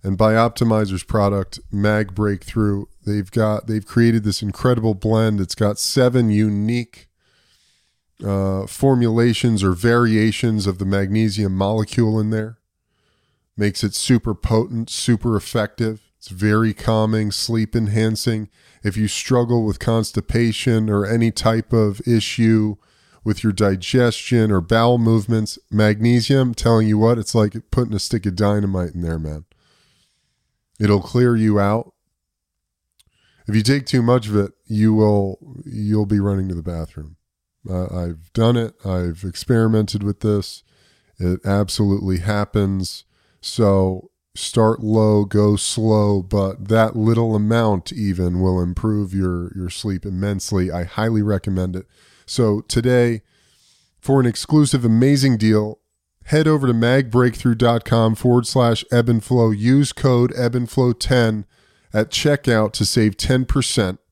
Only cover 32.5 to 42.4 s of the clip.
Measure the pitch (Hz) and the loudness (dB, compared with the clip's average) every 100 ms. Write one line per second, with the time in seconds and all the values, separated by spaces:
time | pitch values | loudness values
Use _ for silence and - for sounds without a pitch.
32.5 | _ _ _ _ _ _ _ _ _ - | _ _ _ _ _ _ _ _ _ -2
33.5 | 107 107 139 127 127 117 123 107 104 101 | 0 2 0 2 0 4 2 2 0 0
34.5 | _ _ 107 110 110 107 104 98 95 - | _ _ 2 4 4 4 2 0 -6 -16
35.5 | 131 151 110 104 107 101 104 101 98 95 | -18 -12 -8 -2 0 0 0 0 -2 -4
36.5 | 85 82 85 80 - 76 82 _ _ _ | -6 -8 -8 -10 -12 -18 -20 _ _ _
37.5 | _ - 92 90 90 85 80 85 117 113 | _ -8 -6 -6 -6 -6 -8 -8 0 2
38.5 | 120 113 _ 98 92 87 85 95 - - | 2 -2 _ -6 -4 -4 -6 -10 -10 0
39.5 | 117 113 110 104 104 101 101 107 104 - | 2 4 2 0 -4 -6 -4 -2 -2 -4
40.5 | - _ _ _ _ _ _ 90 90 98 | -16 _ _ _ _ _ _ -4 -2 -2
41.5 | 101 101 - 101 98 95 92 92 104 | -2 -2 0 0 0 -2 -4 -2 -4